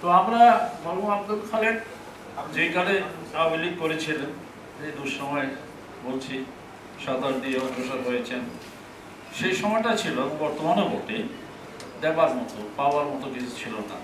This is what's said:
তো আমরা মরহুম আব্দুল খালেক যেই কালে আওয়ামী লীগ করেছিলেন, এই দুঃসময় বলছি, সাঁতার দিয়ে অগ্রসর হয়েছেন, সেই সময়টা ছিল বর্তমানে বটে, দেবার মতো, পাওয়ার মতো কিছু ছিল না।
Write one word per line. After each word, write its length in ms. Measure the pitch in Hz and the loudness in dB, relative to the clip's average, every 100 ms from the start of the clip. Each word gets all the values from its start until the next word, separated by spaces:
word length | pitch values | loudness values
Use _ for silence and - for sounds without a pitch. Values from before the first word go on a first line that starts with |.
তো 60 | 175 | 8
আমরা 600 | 180 214 233 240 226 - - | 8 8 10 10 10 4 -4
মরহুম 260 | 165 185 208 | -4 -2 2
আব্দুল 300 | 202 196 214 - | 0 0 -4 0
খালেক 240 | 226 220 226 - - - - - - 151 | 2 2 0 -4 -12 -14 -16 -12 -10 -6
যেই 140 | 156 170 | 0 0
কালে 340 | 175 180 196 - 165 165 | 2 2 2 0 -8 -8
আওয়ামী 300 | 151 165 160 | 2 2 2
লীগ 80 | 170 165 | -2 0
করেছিলেন, 540 | 160 156 156 139 143 - - - - - 147 | -2 -2 -2 -2 -4 -8 -14 -16 -16 -12 -10
এই 60 | 139 | -6
দুঃসময় 440 | 139 135 139 143 135 131 - - - - | -6 -6 -4 -2 -2 -4 -12 -16 -16 -12
বলছি, 400 | 123 135 131 131 131 - - - - - | -4 -4 -4 -6 -8 -12 -16 -16 -16 -12
সাঁতার 360 | - 127 135 131 | -4 -2 0 -2
দিয়ে 180 | 135 131 | 0 -2
অগ্রসর 520 | 131 127 127 131 123 | -2 -4 -4 -2 0
হয়েছেন, 280 | 123 120 123 120 - - - - - - - - - | 0 0 -4 -6 -10 -14 -16 -16 -16 -16 -16 -14 -2
সেই 160 | 185 - | 0 2
সময়টা 400 | 208 220 220 - | 2 2 4 2
ছিল 260 | 160 139 135 151 | 2 0 0 0
বর্তমানে 440 | 151 147 160 202 | -2 0 4 4
বটে, 400 | - 104 - 110 - - - - - - - - | 4 0 -2 -4 -4 -8 -14 -14 -14 -14 -14 -2
দেবার 300 | 156 160 - | 0 4 4
মতো, 380 | 127 113 - 104 - | 4 -4 -8 -10 0
পাওয়ার 300 | 139 147 143 | 2 4 0
মতো 220 | 135 139 | -2 -6
কিছু 160 | 127 123 - | -6 -6 -8
ছিল 160 | 123 | -8
না। 240 | 107 101 101 | -6 -8 -10